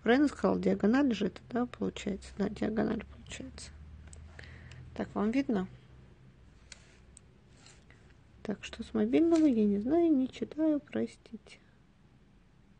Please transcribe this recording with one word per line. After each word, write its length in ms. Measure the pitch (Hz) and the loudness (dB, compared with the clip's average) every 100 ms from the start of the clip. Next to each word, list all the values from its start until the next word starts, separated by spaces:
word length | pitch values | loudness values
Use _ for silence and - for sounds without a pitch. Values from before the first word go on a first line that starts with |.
правильно 260 | 214 254 294 | 2 4 4
сказала? 320 | - 190 185 | 2 0 2
Диагональ 540 | 190 190 202 262 285 | 2 2 4 4 4
же 140 | 202 196 | 2 -2
это, 140 | - - | -6 -6
да, 140 | 240 247 | -4 -4
получается? 640 | - 190 - 202 196 - - | -4 -6 -4 -6 -8 -10 -6
Да, 120 | 202 | -4
диагональ 540 | 208 214 220 220 214 - | -2 -4 -2 -2 -4 -8
получается. 680 | - - - 262 - - - - - - - - - - - - - - - | -16 -16 -14 -14 -14 -18 -18 -20 -20 -20 -20 -20 -18 -18 -18 -18 -18 -16 -10
Так, 180 | 208 | -6
вам 180 | 202 208 | -2 0
видно? 360 | 262 269 208 185 - - - - - - - - - - - - - - - - - - - - - - - - - - - | 0 0 -2 -2 -10 -20 -20 -20 -20 -20 -20 -20 -20 -20 -20 -20 -20 -20 -20 -20 -20 -20 -20 -20 -20 -20 -20 -20 -20 -20 -14
Так, 220 | - 196 | -10 -10
что 200 | - - | -10 -14
с 100 | 220 | -4
мобильного, 520 | 220 214 277 330 330 311 | -2 2 4 6 6 6
я 200 | 220 208 | 6 4
не 120 | 202 | 2
знаю, 340 | 233 330 339 | 2 2 4
не 160 | 277 254 | 4 2
читаю, 520 | - - 294 311 294 | -4 -8 0 2 0
простите. 800 | - 220 226 - - 220 - - _ _ _ _ - - - - _ _ - | -2 -4 -4 -8 -18 -18 -18 -20 _ _ _ _ -20 -20 -20 -20 _ _ -20